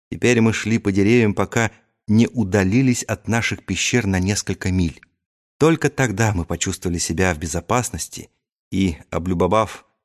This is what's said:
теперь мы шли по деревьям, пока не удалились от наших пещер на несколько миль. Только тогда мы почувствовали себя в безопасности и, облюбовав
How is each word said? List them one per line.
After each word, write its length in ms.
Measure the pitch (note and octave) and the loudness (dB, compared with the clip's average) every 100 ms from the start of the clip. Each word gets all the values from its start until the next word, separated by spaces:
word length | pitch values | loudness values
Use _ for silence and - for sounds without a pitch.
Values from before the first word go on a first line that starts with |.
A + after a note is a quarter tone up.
| _ | _
теперь 320 | F2 A#2+ A#2+ | -2 2 4
мы 120 | A2+ | 2
шли 260 | G#2+ G#2+ A2+ | 2 -2 -2
по 120 | G#2 | 0
деревьям, 420 | G2 G2+ B2 A2 | 2 4 4 2
пока 380 | G2 G2 - A2+ - _ _ - | 0 -2 0 -2 -4 _ _ 0
не 200 | G#2+ A#2 | 2 2
удалились 760 | - G2+ G#2 F#2+ A2 C3+ A#2+ | 0 0 2 2 2 2 0
от 240 | - G#2+ - | -4 -6 -2
наших 380 | A2+ - G2 - | -2 -2 -6 -6
пещер 400 | F#2+ - A#2+ G2+ | -4 -2 0 0
на 140 | F#2+ | 0
несколько 520 | F#2 G#2 - F#2+ F#2+ | 0 -2 -4 -6 -2
миль. 300 | F#2 E2+ - _ _ _ _ _ - | 0 0 -4 _ _ _ _ _ 0
Только 300 | D#3 D#3+ - | 2 2 0
тогда 440 | - C3 G2 A2+ | 0 -2 0 0
мы 120 | G#2 E2 | 0 -4
почувствовали 520 | F2 - F#2 F#2 F2 | -4 -6 -6 -4 -4
себя 360 | - E2 F#2 | -4 0 0
в 60 | D#2 | 0
безопасности 880 | D#2+ E2+ - A#2 A#2+ E2+ - - D2 _ _ _ _ | -4 -6 -2 -2 -2 -8 -10 -14 -18 _ _ _ _
и, 260 | F#2+ F#2+ D2+ - | -2 -2 -2 -8
облюбовав 760 | F2 E2+ F2+ F2+ G#2+ A2 - - _ | -6 -4 0 2 2 0 -6 -20 _